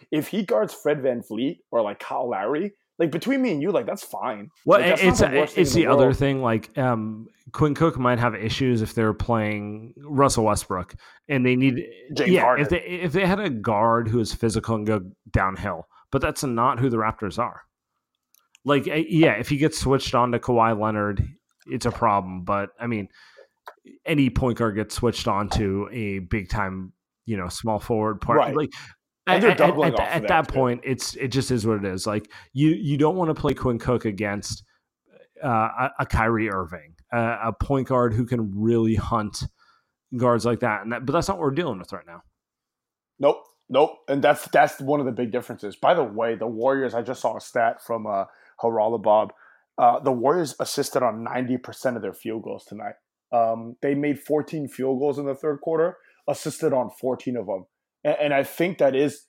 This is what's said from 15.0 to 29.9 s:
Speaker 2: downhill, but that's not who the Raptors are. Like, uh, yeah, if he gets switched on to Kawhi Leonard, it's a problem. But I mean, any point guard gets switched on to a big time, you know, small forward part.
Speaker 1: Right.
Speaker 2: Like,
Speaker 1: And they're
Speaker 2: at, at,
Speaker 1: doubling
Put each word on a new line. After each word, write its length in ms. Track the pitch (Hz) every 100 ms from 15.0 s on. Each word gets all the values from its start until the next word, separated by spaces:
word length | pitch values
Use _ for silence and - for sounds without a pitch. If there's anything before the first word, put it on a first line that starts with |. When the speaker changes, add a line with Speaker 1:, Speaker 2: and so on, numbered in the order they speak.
| 92 - -
Speaker 2:
downhill, 560 | - 95 95 101 85 - _ _
but 80 | 139
that's 240 | 151 147
not 340 | 139 117 123 120
who 120 | 135
the 80 | 113
Raptors 400 | 110 - 101 87
are. 240 | 117 - - _ _ _ _ _ _ _ _ _ 127
Like, 200 | 143 151
uh, 60 | 151 165
yeah, 240 | 170 156
if 160 | 104 -
he 80 | 143
gets 220 | 151 -
switched 360 | 127 135 -
on 180 | 123 123
to 60 | 120
Kawhi 400 | - 120 113 107
Leonard, 480 | 107 107 104 98 - - _ _ -
it's 200 | 131 120
a 40 |
problem. 540 | - 117 101 92 92
But 260 | 90 101 101 -
I 80 | 120
mean, 220 | 113 95 _ - - - _ - - - -
any 240 | - 156 131
point 300 | - 127 113
guard 160 | 117
gets 200 | 104 101
switched 340 | - 120 107 120
on 200 | 98 101
to 380 | - 101 98 101
a 260 | 123 104 98
big 300 | 90 110 92
time, 420 | 110 95 95 92 _ _ _ -
you 100 | 104
know, 120 | 90
small 300 | - 113 107
forward 420 | - 110 107 101
part. 180 | - 131
Speaker 1:
Right. 180 | 123 139
Speaker 2:
Like, 140 | 151 - - - _ _ -
Speaker 1:
And 160 | 185
they're 100 | 220
Speaker 2:
at, 80 | -
at, 80 | 147
Speaker 1:
doubling 260 | 147 151